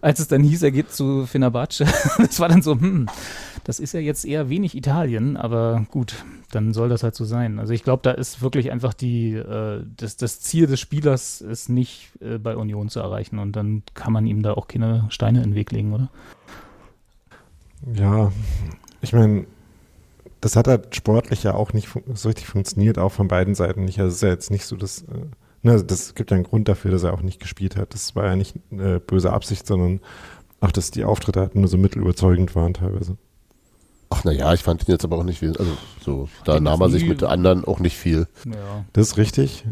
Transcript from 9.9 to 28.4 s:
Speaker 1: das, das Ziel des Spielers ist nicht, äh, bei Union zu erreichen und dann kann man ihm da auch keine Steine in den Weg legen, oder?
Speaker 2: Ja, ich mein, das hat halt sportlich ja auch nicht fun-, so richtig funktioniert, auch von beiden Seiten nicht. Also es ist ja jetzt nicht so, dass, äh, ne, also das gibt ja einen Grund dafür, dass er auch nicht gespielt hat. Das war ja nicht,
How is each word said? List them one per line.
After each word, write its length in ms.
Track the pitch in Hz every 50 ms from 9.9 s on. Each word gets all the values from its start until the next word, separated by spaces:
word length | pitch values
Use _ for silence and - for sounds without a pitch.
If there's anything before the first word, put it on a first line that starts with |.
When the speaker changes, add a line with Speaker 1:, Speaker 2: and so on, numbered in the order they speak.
| 113
Speaker 1:
das, 200 | - 117 107 -
das 240 | - - 113 - -
Ziel 260 | - - - 160 165
des 140 | 147 135 123
Spielers 600 | - - - 147 147 151 135 127 - - - -
ist 280 | - 104 110 - - -
nicht, 420 | 123 123 127 - - - - - _ -
äh, 180 | - 113 113 113
bei 180 | 107 117 113
Union 320 | 117 110 107 104 104 104 107
zu 120 | - 117
erreichen 380 | 104 95 104 104 107 - - 107
und 140 | 101 101 104
dann 260 | 107 104 104 107 107 - - -
kann 180 | - - - 110
man 140 | 110 110
ihm 160 | 113 107 107 104
da 100 | 104 104
auch 140 | - - -
keine 380 | - - 117 113 113 113 110 104
Steine 280 | - - 110 107 120 123 120
in 80 | 110
den 40 | 104
Weg 160 | 104 101 - -
legen, 200 | 110 104 104 107
oder? 160 | 113 127 131 _ - - - - _ _ - - - - - - - _ - _ _ _ _ _ _ _ _ - - _ _ _ - _ _ _ - 143 131 117
Speaker 2:
Ja, 380 | 104 101 98 101 110 107 101 95 104 110 - - - - 78 - - _ - _ _
ich 120 | - - -
mein, 340 | 117 113 107 107 98 - - - _ _ _ _ _ _ _ _ _ _ _ _ _ _ - - _
das 160 | - 110 -
hat 120 | 120 117 131
halt 280 | 131 110 - - -
sportlich 460 | - - - 107 113 - - - 104 -
ja 120 | 104 -
auch 180 | 98 107 - -
nicht 160 | 110 104 -
fun-, 160 | - 117 - - 127
so 140 | 101 - 110
richtig 180 | 110 - -
funktioniert, 520 | - - 101 95 - 101 101 101 110 110 -
auch 140 | 92 98 -
von 160 | - 101 95
beiden 260 | 90 90 92 95 101
Seiten 300 | - 92 87 95 104 95
nicht. 140 | 92 90 98
Also 80 | 101 92
es 40 | 87
ist 60 | 87 -
ja 60 | 101
jetzt 200 | 90 87 - -
nicht 160 | 104 98 -
so, 100 | - -
dass, 260 | - 101 95 - - -
äh, 240 | - - 120 - 156 135 _ _ _ _ _ _
ne, 100 | 117 117
also 120 | 107 92
das 300 | 82 95 87 - - -
gibt 160 | - 110 -
ja 60 | 104
einen 80 | 92 90
Grund 240 | - - 113 107 -
dafür, 220 | 101 - - 98
dass 120 | 92 92 87
er 80 | 87 90
auch 80 | 80 82
nicht 180 | 92 92 -
gespielt 360 | - - - - 95 92 -
hat. 180 | - 95 - -
Das 220 | 107 - - -
war 100 | - 101
ja 100 | 101 92
nicht, 200 | 95